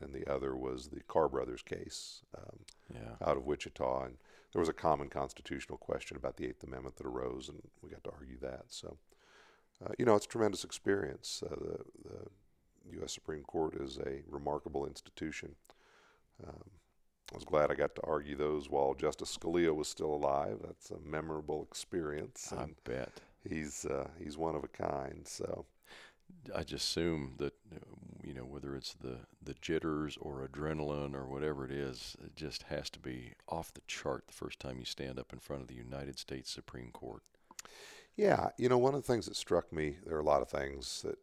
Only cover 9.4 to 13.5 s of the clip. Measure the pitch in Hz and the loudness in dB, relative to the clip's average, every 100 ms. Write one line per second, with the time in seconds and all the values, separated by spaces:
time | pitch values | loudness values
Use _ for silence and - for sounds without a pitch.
9.4 | - - _ _ - - 123 104 - 117 | -20 -20 _ _ -6 4 8 8 6 4
10.4 | 107 101 - - - 98 67 - - - | 4 4 -4 -2 4 4 2 -4 -8 -6
11.4 | - - 80 82 - - - - - - | -4 -4 -4 -6 -8 -14 -14 -12 -12 -16
12.4 | _ _ _ _ - - - - - 78 | _ _ _ _ -14 -8 -6 -6 -6 -6
13.4 | 69 | -2